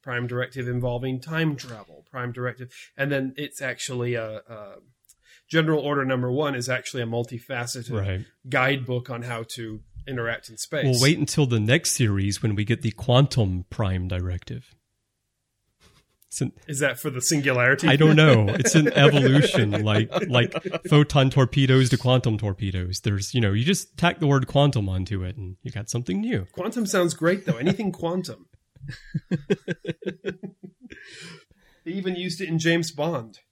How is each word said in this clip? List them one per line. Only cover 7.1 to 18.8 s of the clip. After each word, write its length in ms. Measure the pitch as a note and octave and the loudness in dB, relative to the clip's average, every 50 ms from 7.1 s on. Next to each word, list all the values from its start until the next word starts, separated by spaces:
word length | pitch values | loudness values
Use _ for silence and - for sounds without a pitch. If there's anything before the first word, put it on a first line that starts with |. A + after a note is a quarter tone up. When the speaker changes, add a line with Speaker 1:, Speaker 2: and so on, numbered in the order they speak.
| A#2 A#2+ A#2 - B2+ A2+ - - C3+ A#2+ A#2+ A#2+ - B2+ A#2 - | -4 -4 -4 -6 -10 -14 -12 -10 -8 -8 -6 -8 -10 -10 -8 -6
Speaker 2:
Right. 320 | C3 G#2 F#2+ G2 F#2 F#2 - _ _ _ _ C3 | -4 -4 -2 -2 -4 -6 -8 _ _ _ _ -2
Speaker 1:
guidebook 640 | C3 C3+ B2+ C3+ C#3+ C3+ B2 B2 B2 B2 B2 - | 0 2 2 2 0 -2 -4 -4 -6 -6 -6 -8
on 100 | A#2+ A#2 | -10 -10
how 200 | A#2+ B2 A#2+ A#2 A2+ - - | -8 -8 -8 -8 -10 -12 -12
to 260 | B2 A#2 A2 G#2+ G#2+ - _ _ - - C3+ | -12 -12 -12 -12 -14 -16 _ _ -16 -12 -8
interact 400 | C3+ B2 A#2 A#2 A#2 - - - | -8 -6 -4 -4 -6 -8 -10 -18
in 80 | A2+ | -14
space. 280 | - - - - D3 B2+ | -14 -10 -6 -4 -2 0
Speaker 2:
We'll 180 | C3+ B2+ A#2+ | 2 2 4
wait 160 | B2+ C#3+ E3+ D#3+ | 4 4 4 2
until 260 | D3+ - - - C#3+ | 0 -2 2 0 2
the 160 | B2+ A#2+ A2+ | 2 2 2
next 300 | G#2 G#2+ C3 E3+ - - | 4 4 2 2 2 -2
series 500 | - - B2+ G#2 G2 G2 G2 G2+ G2 - | 0 2 2 2 2 0 0 -2 -2 -2
when 120 | - A2 G2+ | -2 -2 0
we 100 | G2+ A2 | -2 0
get 160 | G2 A#2 - | -2 -2 -2
the 120 | - A2+ | -2 -6
Quantum 760 | - - - - A#2+ B2+ C#3+ C#3 - B2+ G#2+ F#2+ F#2 F2+ F2+ _ | -6 -4 0 4 4 4 4 4 2 0 0 0 -2 -4 -6 _
Prime 400 | - - A2 F#2 F#2+ F#2 F2+ F2+ | -6 -4 -2 -2 -2 -2 -4 -4
Directive. 680 | F#2 F2+ F2+ F2+ F2+ F2+ - - A#2+ B2 - _ _ _ _ _ _ _ _ _ _ _ _ _ _ _ _ _ _ _ _ _ _ _ _ _ _ _ _ _ _ _ _ _ | -4 -4 -4 -4 -6 -8 -8 -12 -14 -14 -14 _ _ _ _ _ _ _ _ _ _ _ _ _ _ _ _ _ _ _ _ _ _ _ _ _ _ _ _ _ _ _ _ _
It's 120 | - - | -8 -6
an 120 | C3 - _ - _ | -6 -6 _ -14 _
Speaker 1:
Is 120 | - D3 C3 | -10 -6 -2
that 180 | D3 C#3 A#2+ - | -2 -2 -2 -4
for 120 | - D3+ | -8 -8
the 100 | B2 B2+ | -6 -4
singularity? 680 | - - E3 D3 C#3 C#3 B2+ B2 A#2+ B2+ C#3 - - E3 | -2 -2 -2 0 0 0 0 2 4 2 2 4 4 4
Speaker 2:
I 80 | C3 | 6
don't 200 | C#3 D#3 D#3 D3+ | 6 6 8 8
know. 300 | D3+ D#3 D#3 B2+ A2 G#2+ G2+ | 8 8 8 8 6 6 2
It's 260 | G#2+ - C3 - - | 0 0 0 4 4
an 140 | D#3+ | 4